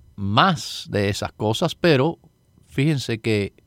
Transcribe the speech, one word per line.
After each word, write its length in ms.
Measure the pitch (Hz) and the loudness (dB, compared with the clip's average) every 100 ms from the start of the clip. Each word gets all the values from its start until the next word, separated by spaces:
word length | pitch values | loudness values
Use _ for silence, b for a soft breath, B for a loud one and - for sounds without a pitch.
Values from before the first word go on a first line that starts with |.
| - - | -16 -8
más 720 | 98 110 185 170 - - - | 0 2 2 0 -6 -12 -4
de 200 | 107 101 | -2 0
esas 220 | 104 104 | -2 -6
cosas, 420 | - 107 113 165 | -4 -2 0 -2
pero 460 | - 175 139 147 - _ _ _ _ _ | 0 2 4 2 -2 _ _ _ _ _
fíjense 520 | - 143 147 - 113 | -2 0 0 -2 -4
que 320 | 117 107 98 - | 0 0 -2 -8